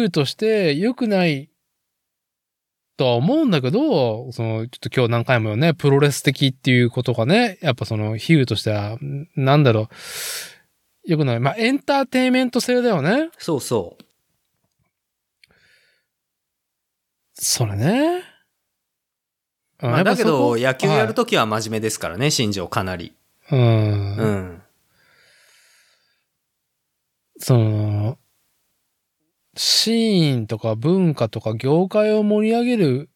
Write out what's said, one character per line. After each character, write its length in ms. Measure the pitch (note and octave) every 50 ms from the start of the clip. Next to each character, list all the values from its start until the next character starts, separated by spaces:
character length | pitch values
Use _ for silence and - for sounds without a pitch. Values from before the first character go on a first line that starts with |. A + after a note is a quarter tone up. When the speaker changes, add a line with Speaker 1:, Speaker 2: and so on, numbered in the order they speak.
| A#3+
Speaker 1:
喩 40 | G3+
と 160 | E3+ E3 C#3
し 80 | - -
て 420 | - G#3+ A3 A3 G#3+ F#3+ D#3+ C#3
良 200 | D3 F#3+ A#3+ B3
く 120 | - B3+
な 200 | G#3+ G3+ F#3+ F3+
い 240 | E3+ D3 C3+ C#3+ - _ _ _ _ _ _ _ _ _ _ _ _ _ _ _ _ _ _ _ _ _ _ _ _ _ _ _ _ _
と 80 | - D3
は 100 | B2 A#2+
思 180 | A#2 C3+ F#3 C4+
う 100 | D#4+ E4
ん 60 | B3+
だ 100 | F3+ D3
け 80 | B2+ B2
ど、 640 | D3+ A#3 D4+ D#4 A#3+ D#3 C3 A#2 G#2+ A2 B2+ C3
そ 100 | A#2 -
の、 260 | A2+ A2+ A2 A2 A2+
ち 100 | B2 -
ょ 0 |
っ 20 | -
と 100 | - B2 -
今 100 | C3 B2
日 60 | A2+
何 120 | A#2 A#2 A2+
回 160 | - C3 A#2
も 160 | A2 A2 G#2
ね、 200 | A2+ D3+ E3+ D#3
プ 160 | - - C#3+
ロ 80 | C#3 C#3
レ 120 | D3 C#3+
ス 120 | C3+ - -
的 240 | C#3+ C3+ - C#3+
っ 40 | C3+ C3
て 180 | _ - C3+
い 120 | B2+ B2 B2
う 60 | A#2
こ 140 | - B2+ B2
と 100 | - A#2
が 140 | A2+ A2+
ね、 320 | B2+ F#3 A3+ B3 A3+ F#3 -
や 120 | - D#3 A#2
っ 20 |
ぱ 100 | - A#2+
そ 100 | - A2
の、 220 | G#2+ G#2+ G#2+ A2
比 200 | A2 - - E3
喩 80 | D3+ B2+
と 100 | A#2 A2
し 80 | G2+ -
て 80 | A2
は、 260 | G#2+ G#2 G2+ G#2 A2 B2 C#3+ C#3+ C#3 C#3 D3+ - -
な 220 | D3 C3+ C3+ C#3
ん 60 | D3+ D3
だ 80 | B2+
ろ 100 | A2 G#2+
う、 60 | A2 - - - - - - - - - - - - - - - _ _ _ _ _ _ _ _ -
良 120 | D4+ E3
く 80 | D3+ D3+
な 80 | C3 A#2
い。 60 | A#2
ま 120 | B2 C#3
あ、 40 | -
エ 140 | A3+ A3+ A#3
ン 80 | C4+ C#4
タ 220 | - - C#4+ C#4
ー 40 | C4+
テ 200 | - - B3+ B3+
イ 20 | B3+
ン 20 |
メ 120 | B3 B3+ C4
ン 60 | B3
ト 100 | - A#3+
性 220 | - - B3 B3
だ 80 | A#3+ B3
よ 140 | G#3 D3+ C3
ね。 260 | D#3+ A3 C#4 D#4+ E4 -
Speaker 2:
そ 200 | - - - D#3+
う 40 | B2
そ 360 | - - B2+ A2 F2 E2+ - -
う。 40 | - _ _ _ _ _ _ _ _ _ _ _ _ _ _ _ _ _ _ _ _ _ _ _ _ _ _ _ _ _ _ _ _ _ _ _ _ _ _ _ _ _ _ _ _ _ _ _ _ _ _ _ _ _ _ _ _ _ _ _ _ _ _ _ _ _ -
Speaker 1:
そ 340 | - - - - - B2
れ 80 | G#2 G2+
ね。 480 | G2 A#2 D#3+ G#3+ C4 D4 E4 F4 F4+ F4+ - _ _ _ _ _ _ _ _ _ _ _ _ _ _ _ _ _ _ _ _ _ _ _ _ _ _ _ _ _ -
Speaker 2:
ま 160 | - A#2+ A#2
あ、 20 |
Speaker 1:
や 40 | C3+
っ 40 | F#3+
ぱ 100 | G#3 G3+
そ 80 | - G#3
こ、 60 | G#3+ D#3 C3+ B2 A#2+ A#2+
Speaker 2:
だ 20 |
け 0 |
ど、 0 |
野 160 | A2+ B2 C3 C3
球 140 | - -
や 180 | - - C#3+ B2
る 80 | A2 A2
と 120 | - A3+
き 100 | - G#3
は 100 | D#3+ A#2
真 240 | G#2+ A2 A2 A2 A2
面 20 | A2
目 60 | A2
で 100 | A2 A2
す 80 | - -
か 100 | - E2
ら 80 | E2
ね、 40 | F#2+
Speaker 1:
は 60 | C3
い。 40 | D3+
Speaker 2:
新 200 | D3 - A#2+ G#2
庄 160 | G2+ F#2+ F2
か 160 | E2 - A#2 G2
な 120 | F#2 F2+
り。 180 | F2 F2 F2 _ _ _ _ _ _ _ -
Speaker 1:
う 40 | D3+
ん。 600 | C3 A#2+ A#2 A2+ A2 G#2+ G#2+ G#2 G2+ G2+ G2 G2+
Speaker 2:
う 80 | G#2 A2
ん。 380 | G#2+ G#2 G2 F#2 F2+ F2 F2 - _ _ _ _ _ _ _ _ _ _ _ _ _ _ _ _ _ _ _ _ _ _ _ _ _ _ _ _ _ _ _ _ _ _ _ _ _ _ _ _ _ _ _ _ _ _ _ _ _ _ _ _ _ _
Speaker 1:
そ 200 | - - - C3
の、 600 | A#2 A2 A2 G#2+ G#2+ G#2+ G#2+ G#2 G#2 G#2 A2+ C#3 - _ _ _ _ _ _ _ _ _ _ _ _ _ _ _ _ _ _ _ _ _ _ _ _ _ _ -
シ 360 | - - - - - - G#3+
ー 480 | A3+ A#3 A3+ A3+ G3+ F3+ D#3+ D3 C3 A#2+
ン 60 | A2
と 100 | G#2+ A#2
か 180 | G#2+ - A2+ A2
文 380 | A2 A#2 D#3 F3+ F#3+ F#3 E3 C#3+
化 140 | - A#2+
と 140 | A2+ - A2+
か 140 | - A2 A2
業 340 | A2 - C3 D3+ E3 F#3 F#3
界 240 | - G#3+ G#3+ G#3+ G#3+
を 100 | G#3+ G#3+
盛 260 | G#3 G#3 G#3+ G#3+ A3
り 60 | A3+
上 80 | A#3 A#3+
げ 140 | B3 B3
る 320 | A3 F#3 C#3+ B2 C3 D#3 - _